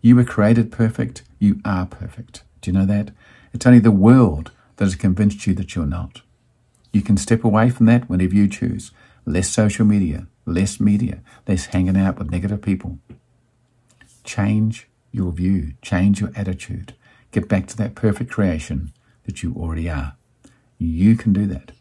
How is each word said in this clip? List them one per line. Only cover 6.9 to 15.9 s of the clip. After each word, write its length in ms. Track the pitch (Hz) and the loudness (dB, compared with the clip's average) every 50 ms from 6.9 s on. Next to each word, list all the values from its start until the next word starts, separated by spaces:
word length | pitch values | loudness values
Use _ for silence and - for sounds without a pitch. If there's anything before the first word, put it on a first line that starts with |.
| - | -2
You 80 | 104 | -2
can 160 | 98 - 104 | 0 2 0
step 260 | 95 - - 113 113 - | 0 2 0 -2 0 2
away 260 | 113 104 107 113 127 | 2 2 4 2 2
from 160 | 123 - 113 | 2 2 4
that 220 | 110 117 120 117 - | 4 4 4 2 -2
whenever 240 | 87 90 92 90 95 | -2 0 0 2 2
you 140 | 101 104 | 2 2
choose. 440 | 98 101 - - - - - - - _ _ _ _ _ _ _ | 2 0 -4 -6 -6 -6 -6 -10 -14 _ _ _ _ _ _ _
Less 240 | - - 90 90 - | -4 -4 -2 -2 -2
social 360 | - - 107 104 98 - 113 | 0 0 0 0 2 2 2
media, 420 | 104 104 101 95 80 71 67 - - _ _ _ | 2 4 2 0 -2 -4 -8 -10 -14 _ _ _
less 340 | - 85 85 98 101 - - | -6 -2 -2 -2 -2 -2 -2
media, 420 | - 104 104 104 120 - - - - _ - _ _ | 0 0 2 0 -2 -4 -6 -10 -16 _ -20 _ _
less 180 | - 98 90 - | -4 -4 -4 -4
hanging 300 | - - 90 92 92 95 | -4 -2 -2 0 0 2
out 200 | 98 95 95 - | 2 0 0 -2
with 140 | - - 73 | -4 -8 -6
negative 300 | 85 90 92 101 104 101 | -6 -6 -4 -4 -6 -4
people. 380 | - 107 95 92 - - 87 - _ _ - _ _ _ _ _ _ _ _ _ _ _ _ _ _ _ _ _ - _ _ _ _ | -4 -4 -4 -4 -4 -12 -14 -14 _ _ -20 _ _ _ _ _ _ _ _ _ _ _ _ _ _ _ _ _ -20 _ _ _ _
Change 640 | - - - 101 104 107 107 110 110 113 - - _ _ _ _ _ - | -12 -6 -4 -2 0 0 0 0 -2 -2 -6 -14 _ _ _ _ _ -8
your 180 | 110 95 90 | -6 -6 -6
view, 420 | 80 80 90 92 98 92 76 76 67 _ | -4 -2 -2 0 0 -2 -4 -6 -12 _
change 380 | - - | -10 -6